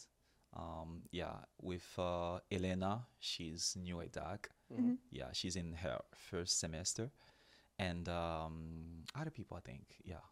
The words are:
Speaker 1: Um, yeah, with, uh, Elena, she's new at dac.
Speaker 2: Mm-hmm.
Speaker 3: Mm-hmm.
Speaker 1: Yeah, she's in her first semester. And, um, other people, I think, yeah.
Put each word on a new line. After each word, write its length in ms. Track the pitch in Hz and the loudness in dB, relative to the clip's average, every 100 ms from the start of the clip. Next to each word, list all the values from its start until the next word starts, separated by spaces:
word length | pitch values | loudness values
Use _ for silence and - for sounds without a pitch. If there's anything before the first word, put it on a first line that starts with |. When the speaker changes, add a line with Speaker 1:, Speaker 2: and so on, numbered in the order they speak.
| - _ _ _ _ | -12 _ _ _ _
Speaker 1:
Um, 480 | 85 85 80 80 85 - | -8 -6 -4 -6 -6 -6
yeah, 240 | 87 85 - - - | -2 -2 -4 -10 -8
with, 240 | - 90 - - | -4 -4 -2 2
uh, 420 | 90 87 87 90 - | 4 4 2 0 0
Elena, 560 | 95 92 92 92 107 120 - | 2 4 4 4 2 -2 -6
she's 540 | - - 82 82 - - | -2 -2 -2 0 2 2
new 200 | 90 87 | 0 -2
at 120 | - | -2
dac. 380 | - 73 101 - - - | -4 -2 -2 -6 -12 -4
Speaker 2:
Mm-hmm. 100 | 233 | 4
Speaker 3:
Mm-hmm. 120 | 247 254 - | 6 4 0
Speaker 1:
Yeah, 180 | 67 64 | -6 -2
she's 220 | - 92 90 | 0 0 0
in 160 | 85 | 0
her 260 | 82 82 58 - | 0 0 -2 -4
first 440 | - - 90 90 - | -14 -4 0 4 4
semester. 520 | 87 80 90 - 117 - - - - - - - | 2 0 0 2 0 -4 -20 -20 -20 -20 -10 0
And, 300 | 95 87 87 | 0 2 2
um, 960 | 87 85 80 80 80 80 80 82 82 78 131 | 2 4 2 0 -4 -4 -6 -6 -8 -8 -4
other 120 | 156 | -4
people, 260 | 151 - 87 | -4 -6 -6
I 40 | |
think, 240 | - - - - | -8 -10 -12 -14
yeah. 120 | - 85 - | -8 -8 -10